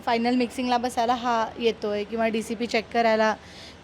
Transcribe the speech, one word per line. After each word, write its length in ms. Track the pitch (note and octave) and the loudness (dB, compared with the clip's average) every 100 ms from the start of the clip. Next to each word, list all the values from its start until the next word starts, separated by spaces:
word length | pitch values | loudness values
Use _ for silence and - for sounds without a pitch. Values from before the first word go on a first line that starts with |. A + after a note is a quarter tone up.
| - | -2
फायनल 280 | A#3 A#3 | 0 2
मिक्सिंगला 420 | B3 A#3+ - B3 B3 | 2 0 -2 0 0
बसायला 380 | B3 A#3+ A#3 | 0 0 0
हा 340 | B3 A#3+ A#3 A3+ - | 0 0 0 0 0
येतोय 460 | A#3 A3 G#3+ G#3 | 0 0 -2 -2
किंवा 240 | G#3 A3+ A3+ | -4 -2 0
डीसीपी 380 | A3 G#3+ A3 A#3+ | 0 -4 -4 -2
चेक 180 | A#3 G3+ | -2 0
करायला 420 | A#3+ A3+ A3 A3 G#3+ - - - - | 2 4 4 4 0 -6 -18 -18 -10